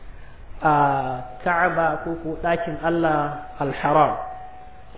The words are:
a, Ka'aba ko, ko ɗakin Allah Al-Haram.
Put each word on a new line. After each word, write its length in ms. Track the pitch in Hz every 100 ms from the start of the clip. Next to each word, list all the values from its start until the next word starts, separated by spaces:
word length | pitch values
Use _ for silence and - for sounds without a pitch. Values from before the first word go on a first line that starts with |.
| - - - - - -
a, 760 | 156 147 143 139 131 131 - -
Ka'aba 580 | 180 170 175 165 165 151
ko, 140 | 170 165
ko 160 | 160 160
ɗakin 400 | 170 170 170 151
Allah 720 | 160 170 165 151 147 - - -
Al-Haram. 560 | 143 131 143 156 139 - - - - - - - -